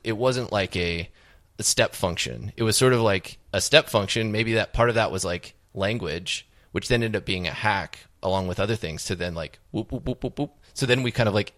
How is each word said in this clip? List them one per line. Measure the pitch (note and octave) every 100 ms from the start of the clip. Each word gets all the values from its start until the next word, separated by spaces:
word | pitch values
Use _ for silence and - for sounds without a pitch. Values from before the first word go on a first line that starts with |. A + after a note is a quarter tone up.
it | A2+ G#2+
wasn't | B2+ B2+ A#2
like | G#2 F#2 F#2
a, | E2+ E2+ E2 - _ - _ -
a |
step | - - A2+
function. | - F#2 - - A#1 G2 -
It |
was | A2 -
sort | B2+
of | A#2+
like | A2+ F#2+ - - -
a | G2+
step | - D3+ -
function. | G#2+ G2 A#2 A2
Maybe | G#2+ A2+ A2+
that | G2
part | - A#2+
of | A2
that | G#2
was, | F#2
like, | F#2 F2 - - _
language, | F#2+ G2 A2+ E2 E2+ - - - _ _
which | F2 -
then | A#2+
ended | A2+ G#2
up | -
being | F#2 F2
a |
hack | - G#2+ G2 E2 - - _
along | F#2+ F#2+ F#2
with | F2+
other | G2 A2+
things | D#2+ D#2 -
to | F2+
then, | F2 E2
like, | D#2 - _
whoop, | G#2+ -
whoop, | B2+ -
whoop, | B2
whoop, | - -
whoop. | C#3+ _ -
So | - B2+
then | B2
we | B2
kind | B2 A2
of, | G#2
like, | G2+